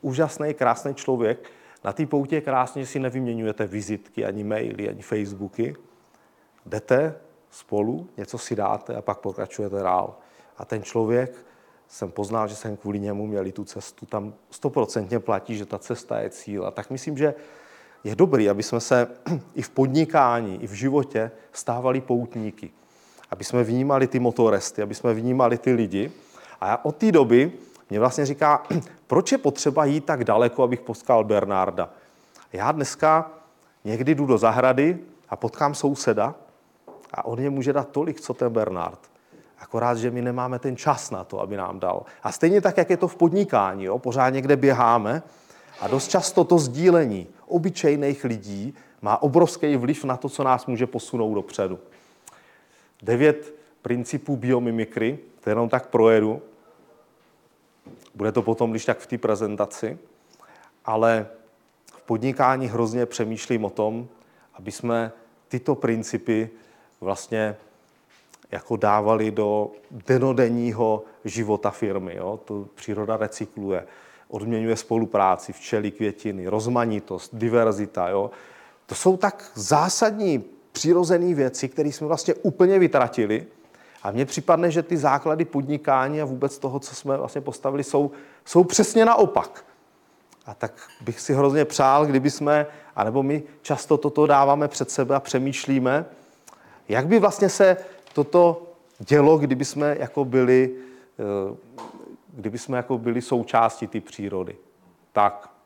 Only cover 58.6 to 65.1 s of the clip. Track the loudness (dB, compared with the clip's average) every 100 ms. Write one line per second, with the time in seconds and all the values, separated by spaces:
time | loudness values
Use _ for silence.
58.6 | 0 -2 -2 -4 -4 -4 -2 0 -2 -2
59.6 | -4 -4 -10 -10 -18 _ _ _ _ -20
60.6 | -20 _ -4 2 4 2 -2 -14 _ _
61.6 | _ _ _ -20 -4 -2 -2 2 2 2
62.6 | -2 -2 -2 -2 -4 -4 -6 -6 -4 -2
63.6 | -2 -2 -4 -4 -12 _ _ _ _ -16
64.6 | -14 -8 -2 -2 -2